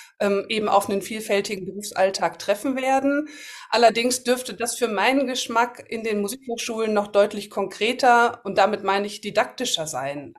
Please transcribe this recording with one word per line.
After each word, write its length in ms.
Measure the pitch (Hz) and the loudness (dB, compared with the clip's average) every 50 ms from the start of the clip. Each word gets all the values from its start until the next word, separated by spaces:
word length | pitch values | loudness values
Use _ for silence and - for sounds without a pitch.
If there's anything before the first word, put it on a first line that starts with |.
| - - _ _ | -18 -20 _ _
ähm, 260 | 208 202 202 196 202 - | 0 0 2 0 0 -2
eben 180 | 226 214 214 208 | -2 -2 0 0
auf 220 | - 202 196 - | -2 -2 -2 -2
einen 120 | 202 196 | -4 -4
vielfältigen 640 | 190 - 226 214 214 - 214 202 202 - 214 190 185 | -4 -6 -8 -10 -4 -2 -2 -2 0 -2 -6 -8 -8
Berufsalltag 720 | 190 185 202 202 - - - 190 196 196 - 190 165 170 - | -10 -10 -10 -12 -10 -2 0 0 0 0 0 -2 -4 -4 -6
treffen 380 | - - 208 208 - 285 254 | -4 -4 -4 -2 -2 -4 -4
werden. 540 | 262 254 262 269 269 262 277 285 285 302 294 - - - - - - - - | -2 0 2 2 2 2 2 0 0 -2 -6 -10 -16 -18 -18 -18 -18 -8 -2
Allerdings 540 | - 220 240 226 214 233 233 254 247 - - | 2 6 6 6 6 6 0 0 -2 -2 0
dürfte 300 | 240 247 247 254 - 208 | 0 0 0 0 -6 -6
das 220 | - 233 240 - | -6 -4 -4 -2
für 140 | - 247 220 | -2 -2 -2
meinen 360 | 214 190 196 240 269 277 277 | 0 2 2 2 4 2 2
Geschmack 600 | 247 254 254 - - 233 226 240 240 240 - - - | 0 -2 -4 -4 0 2 2 2 2 0 -8 -12 -10
in 160 | 233 226 214 | -10 -6 -4
den 160 | 226 214 208 | -2 -2 0
Musikhochschulen 760 | 202 202 240 262 - 247 233 233 - - 226 220 226 214 214 | -2 -2 -4 -8 -8 -8 -8 -6 -6 -6 -4 -2 -2 0 2
noch 140 | 208 208 208 | 0 0 2
deutlich 420 | - 202 202 208 214 208 202 - | 4 4 4 4 2 -4 -10 -6
konkreter 920 | - 214 196 190 - - 208 226 254 247 - 254 240 233 233 233 - - - | -4 -4 -4 -4 -2 -2 0 0 0 4 6 6 8 8 6 4 2 -2 -8
und 140 | 196 190 190 | -2 2 4
damit 260 | 196 208 214 202 208 | 4 4 4 0 0
meine 240 | 190 196 202 202 208 | 0 0 0 0 -2
ich 140 | 202 - | -6 -8
didaktischer 640 | - 208 165 208 247 247 - - 254 233 - - 156 151 | -10 -2 0 0 0 0 -2 -4 -2 -2 -2 -2 -4 -6
sein. 460 | - 127 135 139 143 147 139 - - | -6 -6 -4 -4 -6 -8 -10 -12 -16